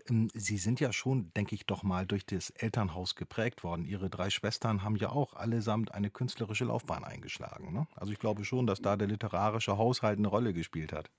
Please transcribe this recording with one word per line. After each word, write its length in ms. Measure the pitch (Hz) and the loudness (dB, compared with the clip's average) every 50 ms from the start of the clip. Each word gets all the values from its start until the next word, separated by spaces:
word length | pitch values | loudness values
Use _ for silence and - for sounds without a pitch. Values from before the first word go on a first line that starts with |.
| - - | 0 2
ähm, 200 | 123 113 110 107 - | 4 4 4 4 2
Sie 240 | 110 98 - 107 101 | -2 -2 -2 0 0
sind 220 | 87 107 123 - | 2 2 2 4
ja 120 | 151 123 | 2 2
schon, 400 | 107 - - 127 135 131 98 82 - | 2 0 0 2 2 2 0 0 0
denke 180 | 107 101 - 113 | 0 0 0 0
ich 100 | 101 - | -6 -2
doch 180 | - 98 87 98 | -2 -4 0 2
mal, 220 | 101 92 90 95 | 2 2 2 2
durch 200 | 90 104 101 - | 2 0 0 0
das 240 | - 104 92 - - | 0 -4 -2 -4 -4
Elternhaus 640 | - - - 113 - 120 104 92 80 90 90 90 - | -6 -4 -4 0 2 2 0 0 0 -2 -4 -4 -4
geprägt 480 | - - - - - 110 117 - - - | -6 -6 -6 -2 0 0 0 -2 -2 -6
worden. 220 | 85 85 85 85 | -4 -2 -2 -2
Ihre 240 | 73 98 98 95 92 | -4 -4 -4 -4 -4
drei 200 | - - 90 98 | -2 -2 -2 0
Schwestern 520 | - - - 107 110 - - 113 110 98 95 | 0 0 0 -2 -2 0 2 2 2 2 2
haben 120 | 107 107 | 2 0
ja 140 | 101 110 - | 0 0 0
auch 260 | - 147 139 - - | 2 0 0 0 -2
allesamt 580 | - - 113 117 117 104 113 107 113 113 - - | -6 -2 0 0 0 2 2 0 0 0 -2 -2
eine 160 | 95 101 101 | -2 -2 -2
künstlerische 560 | - - - - - - 117 98 107 110 127 | -2 -2 -4 -4 -2 -4 -4 -2 0 0 0
Laufbahn 380 | 117 117 113 - - 78 76 - | 0 0 -2 -2 -2 -6 -6 -6
eingeschlagen, 680 | - - - - - - - - - - - - 85 82 | -8 -10 -10 -10 -10 -10 -8 -10 -10 -10 -10 -10 -6 -2
ne? 140 | 110 160 - - | -2 -4 -4 -4
Also 160 | - - 101 | -8 -6 -6
ich 60 | 104 - | -6 -2
glaube 260 | - 107 104 104 101 | 0 0 0 0 -2
schon, 200 | - - 127 127 | -2 0 2 2
dass 160 | 113 95 - | 2 2 2
da 140 | - 101 101 101 | 2 2 2 4
der 100 | 104 98 | 2 0
literarische 680 | 107 101 - 104 - 87 101 107 107 113 110 - 101 101 | 0 -2 -2 -2 0 2 2 2 2 2 0 0 2 4
Haushalt 400 | 113 120 127 - - 107 104 98 | 4 4 4 4 4 2 4 4
eine 100 | 107 101 | 2 4
Rolle 260 | 95 107 120 113 90 | 4 4 4 4 0
gespielt 380 | 85 80 - - 80 78 76 | 0 -2 -4 -4 -6 -4 -4
hat. 200 | 78 76 78 - _ | -4 -6 -6 -8 _